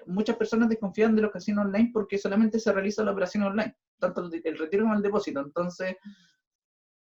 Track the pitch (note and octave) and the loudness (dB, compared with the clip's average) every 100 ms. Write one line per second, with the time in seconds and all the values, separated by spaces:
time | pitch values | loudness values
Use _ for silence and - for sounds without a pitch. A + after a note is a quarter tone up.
0 | - F#3 G#3+ A3+ G#3+ A3+ A#3 A3 G3 G3 | -6 -2 -2 0 0 2 2 0 -2 0
1 | A3+ A3 G#3 F#3 F3+ G#3 G3+ G3 A#3 A3 | 4 4 2 -2 -2 0 0 2 2 2
2 | G3+ G3+ G#3 G3+ A3 A3+ A3 G3 G3 G#3+ | -2 -2 0 4 4 2 2 2 0 0
3 | G#3+ G3 F3+ G#3 G3 G3+ - - _ _ | -2 0 -2 0 0 0 -2 -6 _ _
4 | F#3 F3+ F3 E3 E3 D3+ D#3+ G3+ A3 G#3+ | -4 -2 -6 -6 -6 -4 -2 2 2 2
5 | G3+ G#3 D#3+ - C#3+ E3+ F3+ F3 F#3 F#3+ | 2 0 -2 -6 -6 -4 -4 -4 -8 -8
6 | G#3 - _ _ _ _ _ _ _ _ | -14 -20 _ _ _ _ _ _ _ _